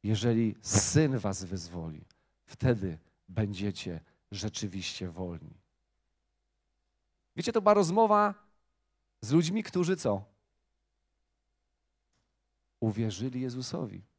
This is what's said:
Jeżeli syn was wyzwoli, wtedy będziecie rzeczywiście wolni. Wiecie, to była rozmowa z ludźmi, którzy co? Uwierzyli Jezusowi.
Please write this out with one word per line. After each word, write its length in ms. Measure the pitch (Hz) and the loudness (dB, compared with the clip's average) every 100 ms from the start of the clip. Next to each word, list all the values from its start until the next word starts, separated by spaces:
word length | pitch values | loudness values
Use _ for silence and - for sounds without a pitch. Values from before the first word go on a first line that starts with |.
Jeżeli 520 | 101 107 117 117 113 - | 0 0 2 2 2 -2
syn 560 | - 104 - 151 151 131 | 0 0 4 4 4 2
was 260 | 101 95 | -2 -6
wyzwoli, 600 | 92 92 85 87 82 78 - _ _ _ | -6 -8 -8 -8 -8 -10 -18 _ _ _
wtedy 540 | _ - 127 113 95 80 _ _ - | _ -2 0 2 -2 -8 _ _ -8
będziecie 720 | 92 104 95 101 90 92 82 _ _ _ | -2 -2 -2 -4 -4 -8 -10 _ _ _
rzeczywiście 800 | 98 104 - 104 95 87 - 92 | -8 -8 -6 -8 -6 -8 -8 -10
wolni. 580 | 82 90 85 80 - _ _ _ _ _ _ _ _ _ _ _ _ _ _ _ _ _ - | -8 -8 -10 -14 -20 _ _ _ _ _ _ _ _ _ _ _ _ _ _ _ _ _ -6
Wiecie, 160 | 175 | 0
to 100 | 226 | 4
była 120 | 202 | 6
rozmowa 600 | 208 165 196 220 208 208 202 _ _ _ _ _ _ _ _ | 6 6 4 6 6 4 0 _ _ _ _ _ _ _ _
z 120 | 104 | 2
ludźmi, 300 | 151 165 214 | 4 4 -2
którzy 340 | - 180 175 185 | -2 -2 0 0
co? 280 | 117 101 98 _ _ _ _ _ _ _ _ _ _ _ _ _ _ _ _ _ _ _ _ _ _ _ _ _ | 0 -2 -4 _ _ _ _ _ _ _ _ _ _ _ _ _ _ _ _ _ _ _ _ _ _ _ _ _
Uwierzyli 600 | 110 107 110 92 127 127 | -2 0 -2 -2 -6 -4
Jezusowi. 640 | 127 123 127 - 123 92 - | -6 -6 -8 -6 -8 -10 -18